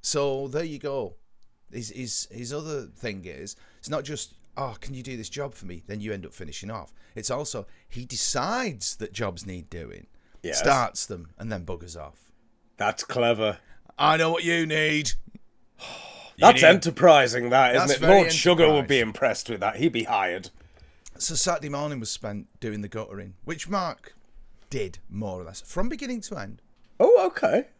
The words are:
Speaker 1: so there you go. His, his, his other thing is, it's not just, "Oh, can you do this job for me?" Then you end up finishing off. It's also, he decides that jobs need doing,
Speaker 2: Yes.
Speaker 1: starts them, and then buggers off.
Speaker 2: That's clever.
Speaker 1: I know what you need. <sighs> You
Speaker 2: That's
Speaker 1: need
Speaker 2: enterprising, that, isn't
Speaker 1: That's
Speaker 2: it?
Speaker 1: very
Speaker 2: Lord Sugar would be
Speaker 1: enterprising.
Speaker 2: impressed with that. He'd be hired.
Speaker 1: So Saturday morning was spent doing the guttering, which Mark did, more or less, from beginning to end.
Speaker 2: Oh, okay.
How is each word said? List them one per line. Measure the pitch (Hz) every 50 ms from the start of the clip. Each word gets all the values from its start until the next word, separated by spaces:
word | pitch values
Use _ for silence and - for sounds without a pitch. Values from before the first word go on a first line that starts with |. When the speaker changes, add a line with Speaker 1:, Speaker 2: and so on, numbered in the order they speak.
Speaker 1:
so | - - - 147 143 143 135 135 139 135
there | 127 151 170
you | 160 147 139
go. | - 143 139 135 113 90 90 - - _ - - - - _ _ _ -
His, | - 113 117 107
his, | - 123 127 113 - - - -
his | 95 113 123 120 143
other | 151 156 160 151 139 113
thing | - - - - 117 101 95 85
is, | 90 76 65 85 104 - - - - _ _
it's | - -
not | 147 151 135
just, | 135 151 143 - - - - - - -
"Oh, | - 139 131 110 -
can | - - 135
you | 131
do | 123 139 127
this | 117 107 -
job | - 139 143 143 -
for | - -
me?" | 92 90 82 -
Then | - 104 107
you | 104 110 107
end | 95 85
up | - -
finishing | - 95 - - - - 101
off. | 113 104 76 - - - - - _
It's | 113 107 -
also, | 123 135 151 143 - 117 98 - - - _
he | - - 123 127
decides | 123 123 110 - - - 131 127 180 226 254 262 214 160 101 - - -
that | - 110 - 95
jobs | 98 113 98 90 85 -
need | 101 92 87 78 -
doing, | 87 85 80 57 50 50 50 _ - - _ _ - - -
Speaker 2:
Yes. | 85 76 -
Speaker 1:
starts | - 143 139 131 120 104 - - -
them, | - 107 87 85 80 - -
and | 98 113
then | 110 92 85
buggers | 82 92 80 85 87 80 85
off. | 73 71 - _ _ _ _ _ _ _ _ _ _ _ _
Speaker 2:
That's | - 101 104 110 - -
clever. | - - 123 120 117 117 107 110 107 104 - _ - - - _ - -
Speaker 1:
I | - 139 151 156
know | 160 165 160
what | 170 170 175
you | 165 170 170 165
need. | 156 156 156 156 151 151 151 151 - - - - - - - - - _ _ _ _ _ _
<sighs> | - - - - - - - - - - -
You | - -
Speaker 2:
That's | 208 247 131 -
Speaker 1:
need |
Speaker 2:
enterprising, | 160 180 190 - 170 147 - - 175 156 143 131 120 110 127 120 120
that, | 123 135 135 123 123
isn't | 127 -
Speaker 1:
That's | 135 139 139
Speaker 2:
it? | 156
Speaker 1:
very | 170 196 196 175
Speaker 2:
Lord | 165 160
Sugar | 151 - 180 180 160 165
would | 156 151 147 127 117
be | 139 127
Speaker 1:
enterprising. | 117
Speaker 2:
impressed | 110 104 - 139 120 104 - - -
with | 117 98
that. | 95 104 -
He'd | 98 143 165 -
be | 117 110
hired. | 110 117 101 95 90 87 95 95 - _ - - - - - - - _ _ _ - -
Speaker 1:
So | - - - 170
Saturday | - - 185 170 156 139 147
morning | 143 143 147 151 147 127
was | 113 104
spent | - - - 110 104 104 - _ _ -
doing | - 113 107 104
the | 104 98
guttering, | - 110 107 - 98 101 95 98 95 - -
which | - 165 - - 160
Mark | 202 196 180 165 - _ - - - - - - - - - - - - - _
did, | - - 104 92 - - - -
more | 92 101 110 101 92 92
or | 87
less, | 80 95 -
from | - - - 175 196
beginning | 247 311 - 294 254 254 226
to | 202 - 202
end. | - 101 101 - - _ _ - _ - _ - -
Speaker 2:
Oh, | - 370 480 440 381
okay. | 370 - - - - 143 214 - - _